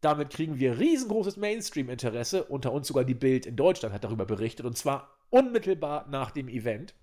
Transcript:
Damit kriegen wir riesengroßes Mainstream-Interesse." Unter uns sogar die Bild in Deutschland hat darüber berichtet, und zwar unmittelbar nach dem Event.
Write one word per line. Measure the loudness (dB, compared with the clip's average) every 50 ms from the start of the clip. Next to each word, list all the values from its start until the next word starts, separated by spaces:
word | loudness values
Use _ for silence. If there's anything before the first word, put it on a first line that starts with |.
Damit | 4 2 2 2 0 -6
kriegen | -2 -4 -4 -2 0 2
wir | 2 2 4 4
riesengroßes | 4 4 4 4 2 0 0 0 0 -2 -2 -2
Mainstream-Interesse." | -2 -2 -2 -2 -4 -6 -4 -4 -4 -4 -4 -4 -2 -2 -2 -2 -4 0 0 -2 -2
Unter | -2 -6 -4 -2 -2
uns | -2 -2 -4 0
sogar | 0 0 2
die | 2 0
Bild | 2 4 4 4 4 2
in | -2 -2
Deutschland | 4 4 4 4 4 -2 -6 -6
hat | -6 -6
darüber | -6 -4 -4 -2
berichtet, | -2 -2 -2 -2 -6 -6 -6 -8
und | -6 -6
zwar | -2 -2 -2 -2 -2 -4 -12 _ _ _ _
unmittelbar | 6 6 6 6 2 0 2 2 0 0 0 -4 -4 -4 -6 -4
nach | -4 -4 -4 -4
dem | -6 -8 -8 -6
Event. | -6 -4 -2 -2 -4 -4 -6 -14 -18 _